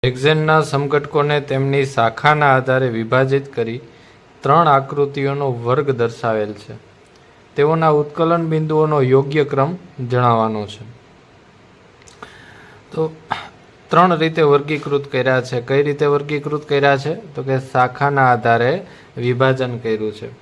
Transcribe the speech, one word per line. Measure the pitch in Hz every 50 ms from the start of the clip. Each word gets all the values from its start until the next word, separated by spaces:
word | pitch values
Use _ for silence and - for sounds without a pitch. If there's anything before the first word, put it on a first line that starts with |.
| - 131
હેક્ઝેનના | 123 127 131 147 156 156 156 156 156 156
સમઘટકોને | 151 - - 139 143 139 147 147 143 - - 151 143 147 147 147
તેમની | 139 139 135 135 139 139 139 143 139
શાખાના | 135 135 - 117 113 110 - - 147 151 151 151 139 131
આધારે | 131 123 127 131 131 131 127
વિભાજિત | 117 113 113 113 127 131 135 135 135 139 135 139 -
કરી | - 117 113 117 127 - - - - - - - - _ _ _ -
ત્રણ | - 135 143 160 170 156
આકૃતિઓનો | 143 135 135 - 160 143 143 139 139 143 135 139 139 143 143 135 123
વર્ગ | 117 117 117 127 143 143 139
દર્શાવેલ | 131 113 117 117 120 - - 117 113 110 104 104 107
છે. | - - - 113 110 - - - _ - _ _ _ _ _ _ _ _ _ _
તેઓના | - 143 151 160 160 160 160
ઉત્કલન | 151 151 147 147 - - 165 165 170 170 165
બિંદુઓનો | 160 160 156 156 151 156 156 156 156 151 147 135
યોગ્ય | 127 131 135 143 143 147 156 143
ક્રમ | - 143 135 135 156 180 180 - - - - 127 120
જણાવવાનો | 123 123 123 120 117 113 110 110 107 107 104
છે. | 95 98 - 107 110 120 - _ - - - _ _ _ - _ - _ _ _ _ - _ - - - _ - - - - - - - - - - - - - - - - - - -
તો | 156 160 156 160 - - - - - - - - - - - _ _ - -
ત્રણ | - 160 180 185 170 156
રીતે | 160 160 156 165 156
વર્ગીકૃત | 143 143 143 143 147 156 147 - 147 143 143 139 139 -
કર્યા | 131 127 131 131 127
છે. | 120 123 131 123
કઈ | 120 - 135 139 143
રીતે | 147 143 143 151
વર્ગીકૃત | 143 143 147 147 147 151 143 147 151 147 147 147 -
કર્યા | 147 143 139 143 139
છે? | 135 139 147 165
તો | 214 220 180 - - 131
કે | 135 135 131
શાખાના | 131 - - 131 127 135 131 - 143 143 143 139 131 127 123
આધારે | 117 110 117 117 117 117 123 156 190 190 - - - - - -
વિભાજન | - 120 123 123 120 135 131 131 131 131 123 120 113
કર્યું | 113 113 110 107 107 107 104
છે. | - 117 117 120 -